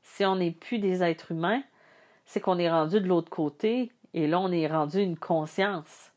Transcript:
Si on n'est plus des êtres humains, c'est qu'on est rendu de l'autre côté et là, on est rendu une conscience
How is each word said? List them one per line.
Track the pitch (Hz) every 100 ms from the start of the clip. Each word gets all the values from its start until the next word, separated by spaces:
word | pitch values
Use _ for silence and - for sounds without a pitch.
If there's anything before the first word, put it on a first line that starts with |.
Si | - - 196
on | 190
n'est | 175
plus | 165 - 240
des | 196 185
êtres | 175 160 -
humains, | 165 170 240 269 _ _ _ _ _ -
c'est | 208
qu'on | 196 175
est | 170
rendu | 165 156 208
de | 185
l'autre | 175 165
côté | - 147 - 220 247 233 _ _
et | 170 151
là, | 175
on | 190
est | 175 151
rendu | 156 147 185
une | 196 165
conscience | - 165 156 - 196 185 151 - -